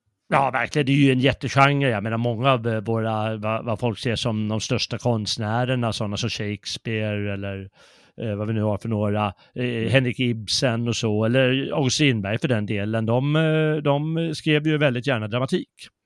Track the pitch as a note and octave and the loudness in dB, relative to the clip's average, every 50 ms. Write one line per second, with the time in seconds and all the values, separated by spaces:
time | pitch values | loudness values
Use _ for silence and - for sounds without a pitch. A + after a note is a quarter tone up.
0 | _ _ _ _ _ - - C#3 C#3 C3 B2+ B2 A#2+ A2 - D#3 C#3+ B2+ C#3 D3 | _ _ _ _ _ 0 2 2 2 2 0 -2 -2 -2 0 0 2 2 4 4
1 | C#3+ C3+ C3 B2+ B2+ C#3 - - - A#2+ - C3+ C3+ C#3 C#3+ C#3 C#3 C3 A2+ G2+ | 4 4 4 4 2 2 0 0 -4 -2 4 4 6 6 6 4 2 0 0 0
2 | G2 A2 A2+ A#2 A#2 A#2+ A#2 G#2 B2 C#3 C3 A#2+ A2+ A#2 A2+ A2 G2+ A#2 A2+ A2+ | -2 -2 -2 -2 -2 -2 -2 0 2 2 2 2 0 -2 -2 -2 -2 -2 -2 -2
3 | A2 A2 A2 G#2+ G#2+ A2 A2 G#2+ G#2 G#2+ A2 A2+ - A#2+ A2 - - A#2+ G#2 - | 0 -2 -2 -2 -2 -2 -4 -4 -4 -4 -4 -4 -2 -4 -4 -2 -2 -2 -2 -2
4 | - B2+ A2 - - B2 A2 G#2+ G#2+ G#2 A2 A2 - - C3 A2 - - B2 A2 | -2 -2 -2 -2 -2 -2 -2 -2 -2 -2 -2 -2 -2 -2 -2 -2 -2 -4 -4 -2
5 | - B2 A#2 A2 G#2+ - - - A2 G#2 A2 A#2+ B2+ B2 C3 B2 A#2+ A2+ G2+ - | 0 0 0 0 0 -4 -4 -4 -4 -2 -2 0 0 0 0 0 0 -2 -2 -2
6 | A2+ G2+ G2+ G2 - A2 - - A2 G#2 G#2 G#2 - - - - - A#2 A2 G#2+ | -4 -4 -4 -4 -4 -4 -4 -4 -4 -6 -6 -6 -8 -10 -12 -10 -6 -6 -4 -2
7 | G#2+ G#2+ G#2 G#2 G2+ G#2 G2 G2 G2+ G2 G2 G2 F#2+ G2 - _ - - _ _ | -2 -2 -2 -2 -4 -4 -4 -6 -6 -8 -8 -8 -10 -14 -16 _ -20 -20 _ _
8 | _ _ _ - A2 A2+ G#2 G2+ G#2+ G#2+ A2+ G#2+ G#2 G#2+ G#2 G2 - A2+ A2+ G#2 | _ _ _ -8 -6 -4 -4 -4 -2 -2 0 0 0 0 0 -2 -2 -2 -2 0
9 | G#2+ G#2 G#2 G#2 G#2 G2+ F#2 - _ _ - B2 B2 B2 A#2+ A#2 A2 A2+ A2+ C3+ | 0 0 0 0 0 -2 -4 -6 _ _ -8 -6 -4 -4 -2 -2 0 2 2 2
10 | C3 A#2+ A#2 - B2+ A#2+ A#2+ A2+ G#2 - - - D3 B2+ A2+ A#2 A#2+ A#2+ A2 - | 2 2 0 0 0 0 0 -2 -4 -4 -2 0 0 0 2 0 0 0 0 0
11 | - A2 G#2 G#2+ A2 A2+ A#2+ C3+ C3 B2+ C3 C3+ C#3 C#3 - D#3+ C#3 B2+ - - | 0 0 2 2 2 2 4 4 4 4 2 0 0 -2 0 0 0 2 2 4
12 | D3+ C#3 B2 A2 G2 G2 A2 A#2 - C#3+ B2 G#2+ G#2 G2+ A2 G2+ G2+ G#2+ A2 A2+ | 4 4 4 2 0 -2 -2 -2 0 0 0 0 0 -2 -2 -2 -2 -2 0 0
13 | A2 A2 A#2 B2+ C3+ C#3+ D3+ D#3 D#3+ D#3 D#3 D#3 D#3 D#3 D#3 D#3 D3 D3 C#3 C#3+ | 0 2 2 2 2 2 2 2 2 2 2 2 2 2 0 0 0 2 0 2
14 | D3+ D#3+ D#3+ E3 E3 D#3+ D3+ - - D#3 D3+ D3+ D3+ D#3+ D#3 D3 D#3 C#3+ A#2+ B2 | 0 -2 -2 -2 -2 -4 -4 -4 0 2 2 2 4 2 2 4 4 2 2 0
15 | A#2+ C#3+ C3 A2 A2 G#2 G#2+ B2 C3 - - F3+ - - _ - - - _ _ | 0 0 0 0 -2 -2 -2 -2 -2 0 0 -2 -2 -4 _ -20 -20 -20 _ _
16 | _ | _